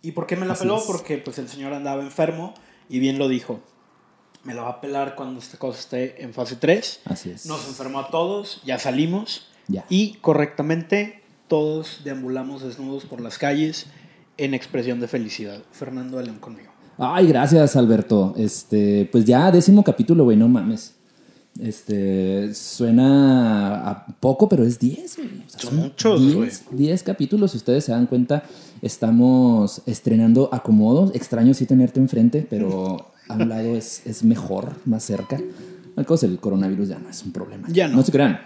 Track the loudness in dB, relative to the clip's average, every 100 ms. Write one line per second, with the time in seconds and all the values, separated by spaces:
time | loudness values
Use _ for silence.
0 | -10 -10 -6 -6 -4 -4 -2 -2 -4 -8
1 | -6 -8 -8 -12 -14 -12 -12 -10 -8 -8
2 | -8 -4 -2 -4 -12 -16 _ _ _ -2
3 | -2 0 -2 -2 -6 -14 _ _ _ _
4 | _ _ _ _ -18 -12 -12 -12 -10 -8
5 | -8 -10 -14 -14 -18 -12 -10 -10 -10 -8
6 | -8 -10 -16 -10 -10 -2 2 2 -2 -14
7 | -10 -10 -10 -14 -12 -10 -12 -12 -10 -10
8 | -4 -2 -2 -4 -8 -14 -8 -4 -2 0
9 | 0 -2 -6 -14 _ _ -8 -8 -2 0
10 | 0 -2 0 0 0 -4 -4 -4 -2 -4
11 | -4 -12 _ _ _ -2 -2 -6 -10 -14
12 | -12 -10 -8 -8 -10 -12 -14 -12 -12 -12
13 | -12 -14 -14 -6 -2 -2 -2 -6 -16 -20
14 | -20 _ _ -8 -6 -6 -6 -6 -4 -6
15 | -6 -6 -6 -10 -12 -14 -20 -16 -12 -12
16 | -10 -10 -10 -14 -18 -20 -20 _ -20 -6
17 | -2 4 4 4 4 6 6 4 4 4
18 | 4 2 2 -2 -4 -4 -2 0 2 2
19 | 2 4 6 6 6 6 8 8 6 0
20 | 2 4 6 6 6 4 0 -6 -12 _
21 | _ _ _ _ _ -10 -10 -10 -6 -2
22 | 0 0 0 -2 -4 -8 -10 -2 2 4
23 | 6 6 6 4 4 2 0 -2 -6 -8
24 | -12 -2 -2 4 4 4 2 2 -2 -2
25 | -12 -12 -12 -14 -18 -14 -4 -4 -4 -2
26 | 2 4 4 2 -2 -8 -10 -2 0 0
27 | -4 -4 -2 0 0 -2 0 0 0 0
28 | 2 0 0 -2 -4 -20 -20 -10 -10 -4
29 | 2 4 6 6 4 4 2 -4 -8 -4
30 | 0 4 6 6 4 0 2 4 6 4
31 | 2 0 -4 2 4 4 4 4 4 2
32 | 2 4 2 2 -2 -4 -2 -2 -4 -8
33 | -12 _ -10 -2 -2 -2 -4 -4 -6 -12
34 | -12 0 2 2 -2 -6 -6 -8 -4 -4
35 | -4 -8 -6 -8 -8 -14 -20 -20 -14 -8
36 | -2 0 0 -2 -2 -2 -2 -2 -6 -8
37 | -14 -14 -12 -12 -14 -14 -2 0 2 2
38 | 4 4 2 0